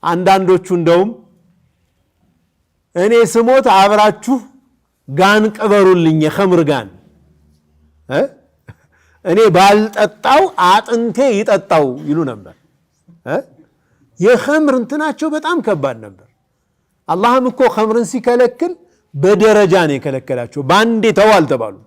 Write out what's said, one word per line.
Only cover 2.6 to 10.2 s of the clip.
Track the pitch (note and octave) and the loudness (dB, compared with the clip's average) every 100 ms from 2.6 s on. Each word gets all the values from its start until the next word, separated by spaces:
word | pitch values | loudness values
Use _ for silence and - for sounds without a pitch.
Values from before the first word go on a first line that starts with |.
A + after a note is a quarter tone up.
| _ _ _ F3 | _ _ _ -4
«እኔ | G3 A#3 A3+ | 0 2 2
ስሞት | A3+ A#3 C4 B3+ | 0 2 2 2
አብራችሁ | G3 G3 G#3 G#3+ G#3 - C4 - _ _ _ _ _ - | 2 4 4 2 0 -6 -6 -6 _ _ _ _ _ -12
ጋን | C#3 F#3+ G#3+ G#3+ | -2 2 2 0
ቅበሩልኝ፣ | G#3+ A3 G#3 F#3+ F3+ E3 D#3+ | -4 -2 2 4 4 2 0
የኸምር | D3+ D#3 G3 F3+ | -2 -2 0 0
ጋን | D3+ C#3 G2+ _ _ _ _ _ _ _ _ _ _ _ _ | 0 -2 -6 _ _ _ _ _ _ _ _ _ _ _ _
እ? | C3+ C4+ _ _ _ _ - _ _ _ _ | -4 -4 _ _ _ _ -20 _ _ _ _
እኔ | F#3 F3+ A3 | -4 2 2
ባልጠጣው | F3 G3 G#3 G#3+ G#3 G#3+ - | 4 4 4 0 -2 -4 -2